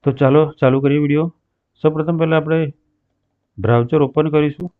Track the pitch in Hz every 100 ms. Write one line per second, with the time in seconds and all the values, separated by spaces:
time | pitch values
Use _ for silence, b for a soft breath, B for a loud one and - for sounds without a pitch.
0 | - 131 139 147 156 - 131 135 139 147
1 | 147 147 165 _ _ _ _ _ 156 156
2 | 156 165 160 160 156 160 156 - _ _
3 | _ _ _ _ _ - 101 120 120 156
4 | 139 - 156 151 151 143 180 _